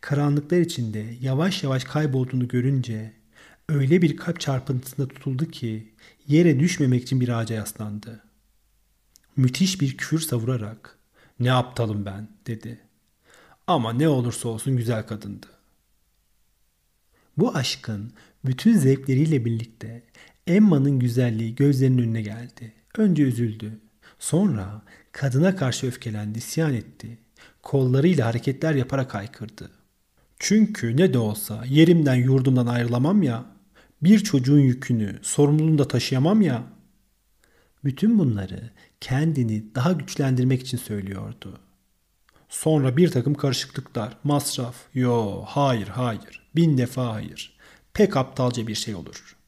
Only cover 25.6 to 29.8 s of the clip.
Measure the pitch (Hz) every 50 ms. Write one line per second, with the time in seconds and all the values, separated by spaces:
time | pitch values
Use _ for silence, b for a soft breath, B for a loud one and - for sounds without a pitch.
25.6 | - 127 120 - - 127 120 - - 123 107 104 104 104 107 117 123 - - 160
26.6 | 160 151 135 110 - - - _ - 110 117 - _ _ _ b b b b b
27.6 | _ - - 135 131 127 127 135 139 180 180 147 113 117 117 123 - 139 131 131
28.6 | - 160 156 135 123 127 139 135 127 - - 107 98 107 - - - 107 - -
29.6 | - - _ _